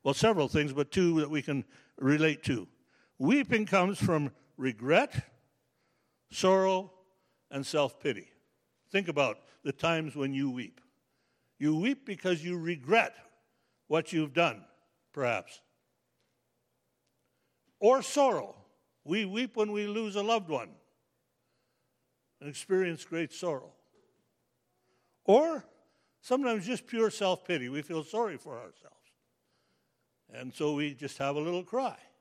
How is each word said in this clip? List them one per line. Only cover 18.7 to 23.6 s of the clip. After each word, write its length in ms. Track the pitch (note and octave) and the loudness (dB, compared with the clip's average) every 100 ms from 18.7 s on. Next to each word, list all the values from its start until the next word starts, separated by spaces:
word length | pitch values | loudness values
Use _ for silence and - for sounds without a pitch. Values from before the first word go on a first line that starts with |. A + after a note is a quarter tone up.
| _ _ _ | _ _ _
We 220 | D3 G3 G3 | -4 -2 -2
weep 300 | G#3 B3 A3+ | -4 -4 -2
when 160 | G#3+ | -2
we 140 | G#3 G#3 | -2 -4
lose 300 | G#3 A3 G3+ | -4 -4 -4
a 60 | |
loved 260 | G#3 A3+ E3+ | 0 -2 -2
one 220 | C#3 G2+ - _ _ _ _ _ _ _ _ _ _ _ _ _ _ _ _ | -6 -6 -18 _ _ _ _ _ _ _ _ _ _ _ _ _ _ _ _
and 80 | C#3+ | -14
experience 560 | C#3 - F#3 F3+ D#3+ | -14 0 2 2 -2
great 280 | - E3 D#3+ | -6 -6 -6
sorrow. 400 | - F3+ C#3 | -4 -4 -4